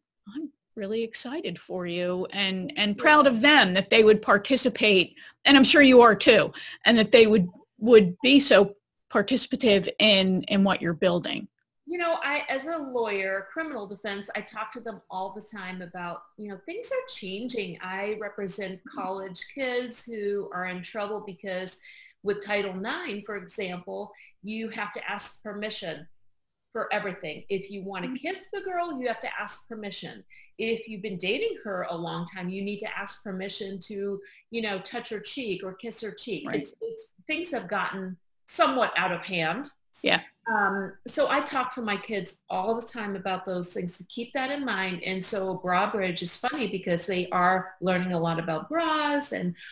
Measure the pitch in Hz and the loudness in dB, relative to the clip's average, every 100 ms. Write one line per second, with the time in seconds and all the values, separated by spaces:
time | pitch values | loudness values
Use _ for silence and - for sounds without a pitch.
0 | _ _ - 247 320 _ _ - 196 226 | _ _ -16 -12 -12 _ _ -10 -6 -4
1 | 226 - 240 302 - 175 - 180 180 175 | -6 -8 -10 -8 -8 -10 -10 -8 -6 -4
2 | 180 180 185 - 196 190 180 - 208 - | -2 -4 -4 -2 -2 -2 -4 -2 -2 2
3 | 302 302 277 226 277 302 196 185 190 226 | 6 8 8 6 6 8 6 4 4 8
4 | 214 214 - 202 - 262 262 - 214 190 | 8 8 6 4 4 2 2 2 4 6
5 | 170 - - - 240 277 262 330 277 247 | 4 -4 -20 0 8 10 10 10 12 12
6 | 233 208 - 214 151 - - - - 233 | 10 8 8 8 6 -2 -16 -2 4 6
7 | 214 233 220 214 175 - _ - 214 226 | 8 10 10 8 2 -4 _ -4 8 8
8 | 185 180 254 277 277 202 202 - _ _ | 8 2 6 6 8 6 6 0 _ _
9 | _ 226 202 262 - - 240 202 - - | _ 0 0 0 -2 0 2 2 2 2
10 | 214 196 190 185 - 202 196 185 170 160 | 4 6 4 0 0 2 2 2 -2 0
11 | 185 175 - - - _ _ _ - 349 | 0 0 -2 -8 -12 _ _ _ -10 -4
12 | 339 330 277 294 - 269 294 330 269 247 | -2 -2 -4 -4 -4 -6 -6 -8 -6 -4
13 | 220 202 190 196 190 320 320 254 196 202 | -2 -2 -4 -6 -8 -10 -8 -10 -12 -12
14 | 214 202 202 214 202 214 220 247 226 196 | -10 -10 -10 -12 -10 -12 -12 -12 -14 -14
15 | - 185 196 220 208 208 185 185 175 180 | -12 -10 -8 -10 -16 -14 -12 -12 -14 -12
16 | 175 170 - - 208 190 320 392 480 508 | -10 -12 -16 -18 -16 -14 -14 -14 -8 -8
17 | 508 - 190 196 247 240 185 165 185 190 | -8 -12 -10 -10 -8 -8 -8 -10 -10 -8
18 | 208 214 208 208 196 185 185 190 - - | -6 -8 -10 -10 -10 -8 -10 -12 -14 -10
19 | 185 190 190 175 - 277 254 247 247 233 | -8 -8 -10 -14 -14 -8 -6 -6 -6 -10
20 | - 220 202 202 - 180 185 180 175 220 | -12 -8 -4 -4 -6 -8 -8 -8 -10 -8
21 | 202 208 196 180 196 180 185 - - - | -8 -8 -10 -14 -10 -8 -10 -14 -20 -20
22 | - _ 196 202 202 208 196 185 214 320 | -20 _ -6 -4 -2 -4 -4 -6 -6 -6
23 | 339 202 202 202 180 - 185 180 185 196 | -8 -10 -10 -12 -12 -10 -8 -8 -10 -12
24 | 202 - - _ 202 220 226 214 202 - | -12 -16 -20 _ -12 -8 -8 -8 -10 -10
25 | - 202 - - 214 202 214 208 175 151 | -10 -8 -10 -12 -14 -10 -8 -8 -10 -12
26 | 160 - _ _ _ _ _ 226 - 202 | -14 -20 _ _ _ _ _ -8 -4 -4
27 | 196 180 156 151 - 196 - 202 190 190 | -4 -8 -10 -10 -8 -8 -8 -12 -12 -10
28 | 175 262 320 381 - 403 381 349 349 269 | -8 -8 -8 -10 -10 -10 -6 -6 -6 -6
29 | 247 220 - - 208 - - 220 208 - | -6 -6 -8 -10 -10 -12 -14 -14 -12 -12
30 | 160 - - - - - 220 226 226 214 | -14 -16 -20 -20 -18 -8 -4 -4 -8 -12
31 | 208 180 190 262 453 359 214 185 - 170 | -10 -6 -4 -4 -4 -8 -8 -8 -6 -8
32 | 170 165 175 190 180 196 202 208 214 185 | -8 -8 -10 -10 -8 -6 -6 -8 -10 -10
33 | 202 - 214 185 196 - 196 196 - 202 | -12 -12 -10 -10 -8 -10 -10 -12 -12 -8
34 | 202 196 - - _ 226 220 190 - 240 | -6 -8 -10 -20 _ -6 -4 -6 -8 -10
35 | 233 208 - 294 233 175 190 185 233 226 | -8 -10 -10 -8 -6 -6 -8 -12 -12 -10
36 | 214 - 254 180 - - 277 - 453 453 | -10 -10 -10 -8 -6 -6 -8 -12 -12 -12
37 | - _ - 311 349 254 180 202 - 190 | -18 _ -8 -6 -4 -6 -4 -4 -4 -6
38 | 185 185 _ _ - - 302 262 202 - | -10 -12 _ _ -8 0 2 2 0 0
39 | 185 170 - 180 160 196 294 _ _ _ | -2 -4 -6 -2 -2 -4 -8 _ _ _
40 | - 170 - _ - 214 190 196 190 - | 0 0 -2 _ -4 0 0 -2 -8 -12
41 | - - 285 277 - 277 254 - 220 196 | -8 -2 0 0 -2 -4 -4 -6 -6 -6
42 | - 208 170 - - 185 202 226 233 233 | -6 -8 -8 -14 -8 -6 -4 -4 -6 -10
43 | 208 196 196 185 190 180 175 202 175 - | -8 -6 -6 -6 -4 -6 -6 -8 -8 -10
44 | 180 - 240 269 262 285 262 196 190 180 | -14 -12 -8 -6 -4 -4 -4 -4 -4 -6
45 | - 190 185 208 190 185 180 180 214 214 | -6 -6 -4 -4 -4 -4 0 0 0 0
46 | 185 170 175 - 247 294 220 190 180 170 | -2 -4 -6 -6 -6 -4 -4 -4 -4 -4
47 | - 185 180 180 180 190 - - 180 180 | -2 -4 -2 0 2 2 -2 -6 -2 0
48 | 180 175 165 165 165 160 - 320 320 311 | 0 -2 -2 -2 -4 -6 -4 -2 0 0
49 | 294 285 - 190 180 175 - | 0 -2 -4 -4 -6 -6 -14